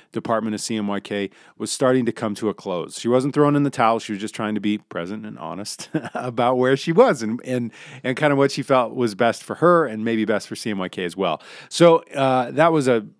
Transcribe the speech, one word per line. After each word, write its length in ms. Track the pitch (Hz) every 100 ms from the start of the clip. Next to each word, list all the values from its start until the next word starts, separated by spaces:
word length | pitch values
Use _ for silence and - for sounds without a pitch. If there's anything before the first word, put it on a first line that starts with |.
| _
department 420 | 113 - 110 110
of 60 | 104
C 160 | - 110
M 100 | 101
Y 140 | 101
K 300 | - 101 98 - - -
was 140 | 110
starting 340 | - 131 131 117
to 60 |
come 240 | - 113 101
to 120 | 107
a 60 |
close. 460 | - 101 87 78 -
She 80 | 117
wasn't 260 | 127 139
throwing 220 | 147 147 147
in 80 |
the 60 | 143
towel. 280 | - 113 113
She 140 | -
was 80 | 101
just 120 | 107
trying 220 | - 107
to 60 | 107
be 180 | 104 104
present 480 | - 87 87 110 107
and 140 | -
honest 480 | 82 85 107 - - 156
<laughs> 120 | 117
about 420 | - 123 117 120 127
where 200 | 127 135
she 160 | -
was 280 | 165 254 143
and, 200 | 110 120
and, 280 | 127 127 117 - - -
and 120 | 123 131
kind 160 | 151
of 60 | 139
what 140 | 139
she 100 | -
felt 320 | 127 131 113
was 220 | 131 120 95
best 260 | 120 110
for 140 | - 104
her 300 | 165 175 143
and 180 | 110
maybe 200 | 113 113
best 220 | 107 104 -
for 80 |
C 160 | 110 113
M 80 | 98
Y 100 | 92
K 160 | -
as 120 | 90 87
well. 260 | 92 76 - - -
So, 360 | - 170 165 -
uh, 380 | 143 135 127 123
that 200 | 135 165
was 140 | 160 131
a, 180 | 117 104 -